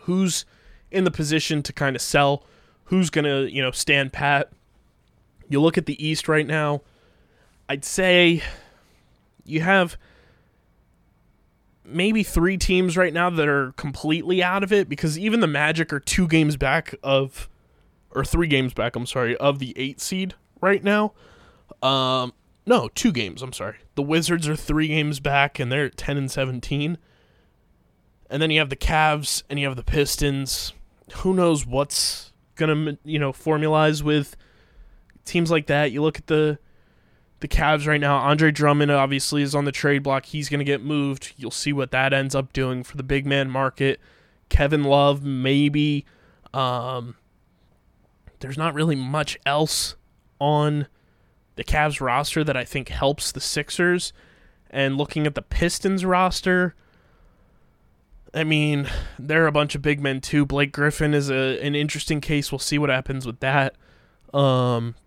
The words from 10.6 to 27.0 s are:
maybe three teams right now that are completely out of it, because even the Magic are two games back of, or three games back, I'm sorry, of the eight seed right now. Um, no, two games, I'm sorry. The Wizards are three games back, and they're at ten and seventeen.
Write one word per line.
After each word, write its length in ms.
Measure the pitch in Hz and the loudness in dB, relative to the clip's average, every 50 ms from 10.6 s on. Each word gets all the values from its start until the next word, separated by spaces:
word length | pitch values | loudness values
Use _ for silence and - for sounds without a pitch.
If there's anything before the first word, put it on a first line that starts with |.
| _ _ _ _ _ _ _ _ _ _ _ _ _ _ _ _ _ _ _ _ _ _ _ _ _ | _ _ _ _ _ _ _ _ _ _ _ _ _ _ _ _ _ _ _ _ _ _ _ _ _
maybe 400 | - 117 165 180 214 220 220 190 | -8 -4 0 0 2 2 2 0
three 340 | - - - 170 185 196 185 | 0 2 2 2 2 2 2
teams 400 | - - 180 180 185 180 160 185 | 2 2 4 4 2 2 2 2
right 160 | 185 170 147 | 2 2 2
now 160 | 170 175 180 | 0 0 0
that 180 | 175 160 147 147 | 2 2 2 2
are 240 | 143 143 135 127 - | 2 0 0 -2 -6
completely 680 | - - 147 135 - - 151 156 170 - 170 185 185 | -8 -8 -8 -8 -6 -2 -2 -2 -2 0 0 0 2
out 220 | 175 180 185 196 202 | 2 2 0 0 0
of 100 | 185 214 | 2 2
it, 160 | 202 185 - | 2 2 2
because 300 | 143 - - 156 147 160 | -2 -4 -2 -4 -2 -2
even 200 | 196 220 214 233 | -2 0 2 2
the 80 | 214 165 | 2 2
Magic 460 | 147 143 147 156 160 160 160 - 156 | 2 0 0 0 0 0 -2 -2 -4
are 60 | 139 | -6
two 280 | - - - - 185 160 | -4 -2 0 2 2 4
games 300 | 160 160 156 151 151 135 | 6 4 4 4 2 0
back 380 | 143 135 139 165 156 - - - - | 0 0 0 0 -2 -4 -12 -10 -2
of, 460 | 139 139 135 135 131 - - - - - _ _ _ _ _ _ _ _ _ _ _ | 0 2 2 0 0 -6 -14 -16 -16 -18 _ _ _ _ _ _ _ _ _ _ _
or 140 | - 131 131 | -4 -4 -4
three 220 | - - 165 170 160 | 0 0 0 2 2
games 260 | 143 135 131 123 - | 2 2 2 0 -2
back, 220 | - 110 120 - | -2 -4 -4 -4
I'm 100 | 117 123 | -6 -8
sorry, 300 | - - 135 123 113 117 - | -6 -4 -2 -2 -2 -2 0
of 220 | 131 143 143 139 | 0 0 0 0
the 140 | 151 120 - | -4 -10 -8
eight 260 | - 131 139 - - | -8 -8 -8 -8 -8
seed 320 | - - 190 185 190 185 - _ _ _ _ - | -8 -6 -4 -4 -4 -6 -8 _ _ _ _ -2
right 220 | - 190 202 196 156 | 0 0 0 2 2
now. 300 | 202 208 208 214 208 _ _ - - - - - - - _ _ - - - | 2 2 2 2 0 _ _ -20 -20 -20 -20 -20 -20 -20 _ _ -20 -12 -4
Um, 520 | - 131 135 135 131 127 131 131 123 123 - _ _ _ _ _ - | -2 0 2 2 2 0 0 0 -2 -4 -8 _ _ _ _ _ 0
no, 240 | 202 247 226 123 107 | 2 2 2 2 -2
two 220 | - - - 233 | -6 0 0 0
games, 300 | 165 120 110 92 82 - | 0 0 -4 -6 -6 -10
I'm 120 | 131 127 - | -12 -12 -10
sorry. 220 | - - 104 - - _ - - | -10 -10 -10 -12 -14 _ -12 -6
The 60 | - | -4
Wizards 460 | 143 143 160 165 156 151 175 170 160 151 | -2 0 0 0 2 2 0 0 0 -2
are 80 | 156 | -4
three 320 | 151 - - 151 156 156 156 | -4 -2 -2 0 0 0 0
games 320 | 151 160 147 151 147 135 | 0 0 0 -2 -2 -4
back, 400 | 139 147 139 143 139 143 - - | -2 0 2 2 2 2 0 -4
and 120 | 131 120 | -4 -2
they're 140 | 131 143 147 | 0 -2 -2
at 120 | 131 - - | -2 -4 -6
ten 200 | - - 143 143 | -6 -4 -2 -2
and 140 | 139 131 | -4 -4
seventeen. 640 | - 151 135 131 127 120 - - 147 139 147 156 175 - | -2 -4 -4 -4 -4 -6 -6 -4 -4 -2 -2 -2 -4 -6